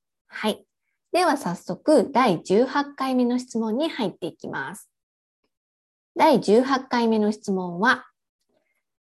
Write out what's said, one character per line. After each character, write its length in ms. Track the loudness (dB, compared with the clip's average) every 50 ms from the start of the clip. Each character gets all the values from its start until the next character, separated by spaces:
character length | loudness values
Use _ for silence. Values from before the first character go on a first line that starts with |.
| _ _ _ _ _
は 220 | _ -12 -6 -4 -4
い。 180 | -4 -6 _ _ _ _ _ _ _ _ _ -4
で 140 | -2 0 2
は 100 | 2 0
早 180 | -2 -4 -6 -8
速、 560 | -8 -8 -10 -10 -4 2 4 4 4 4 2
第 300 | 0 2 2 2 0 0
十 220 | 0 0 2 2 2
八 300 | 2 0 -4 -4 -4 -6
回 200 | -8 -6 -2 0
目 120 | 0 0
の 120 | 0 0 -4
質 200 | -6 -6 -6 -4
問 180 | -4 -2 -2
に 140 | -2 -4 -4
入 180 | -4 -4 -6 -6
っ 40 |
て 140 | -6 -6 -10
い 120 | -10 -10 _
き 100 | -14 -10
ま 260 | -8 -8 -8 -10 -12
す。 140 | -16 -20 _ _ _ _ _ _ _ _ _ _ _ _ _ _ _ _ _ _ _ _ _ _ _ _ _ -2
第 240 | 2 4 4 4 4
十 220 | 4 4 4 4
八 180 | 4 2 0 -2 -2 -2
回 200 | -2 0 2 2
目 100 | 2 2
の 120 | 0 0
質 220 | -2 -4 -4 -4
問 260 | -4 -4 -4 -6 -4 0
は、 280 | 0 0 0 0 -4 _ _ _ _ _ _ _ _ _ _ _ _ _ _ _ _ _ _ _ _ _